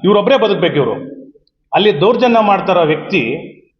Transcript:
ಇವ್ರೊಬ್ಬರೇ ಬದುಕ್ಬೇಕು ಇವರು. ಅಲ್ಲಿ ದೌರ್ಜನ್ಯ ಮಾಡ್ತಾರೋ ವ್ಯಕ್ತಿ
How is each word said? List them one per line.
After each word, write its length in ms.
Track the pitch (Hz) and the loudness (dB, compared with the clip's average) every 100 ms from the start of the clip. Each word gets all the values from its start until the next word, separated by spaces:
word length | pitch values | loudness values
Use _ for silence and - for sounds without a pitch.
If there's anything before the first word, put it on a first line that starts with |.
ಇವ್ರೊಬ್ಬರೇ 340 | 185 208 202 262 | 2 2 2 2
ಬದುಕ್ಬೇಕು 380 | 214 180 165 147 | 2 0 -2 0
ಇವರು. 160 | 120 104 - - - _ _ _ _ | -2 -4 -10 -18 -20 _ _ _ _
ಅಲ್ಲಿ 260 | 160 208 156 | 0 0 2
ದೌರ್ಜನ್ಯ 400 | 190 233 247 233 | 0 2 2 2
ಮಾಡ್ತಾರೋ 400 | 208 190 190 180 | 2 0 0 0
ವ್ಯಕ್ತಿ 680 | 160 151 - 185 113 151 - - _ | 2 -2 -2 -4 -2 -6 -10 -20 _